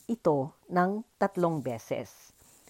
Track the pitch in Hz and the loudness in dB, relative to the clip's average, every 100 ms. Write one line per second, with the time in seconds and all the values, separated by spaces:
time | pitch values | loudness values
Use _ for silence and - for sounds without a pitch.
0 | - 233 165 143 143 - - 180 185 214 | -8 0 2 2 0 -8 -2 2 2 0
1 | - - 196 185 170 156 127 113 - - | -8 -4 -2 2 0 0 -4 -6 -6 -6
2 | - - - _ - _ | -8 -16 -20 _ -20 _